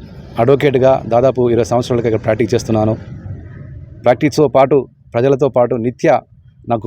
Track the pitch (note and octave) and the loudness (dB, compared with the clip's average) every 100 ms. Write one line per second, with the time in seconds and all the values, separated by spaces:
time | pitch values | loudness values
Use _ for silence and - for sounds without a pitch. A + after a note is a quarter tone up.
0 | - - - - A#2+ C3+ C#3+ B2+ C3 C3 | -20 -20 -14 -2 2 4 2 2 2 2
1 | G#2+ A#2 C3 B2 A#2+ A#2 A2 A#2+ - A#2+ | 0 2 2 2 0 2 0 -2 0 -2
2 | A#2 A2 - A2 A2 A#2 - A2 A2 - | 0 -2 -2 0 0 0 -2 0 0 -2
3 | - - - - - - - - - - | -8 -16 -14 -14 -16 -18 -18 -18 -20 -4
4 | A#2+ B2+ D3+ C#3 C#3+ C3 C3+ C#3+ B2+ _ | 0 2 0 2 2 4 4 2 0 _
5 | _ A#2 C3 C3+ B2+ B2 A#2+ B2+ A#2 B2 | _ -2 0 2 0 2 0 0 -4 -2
6 | E3 B2+ - - - _ - A#2+ | 0 0 -2 -18 -20 _ -6 -4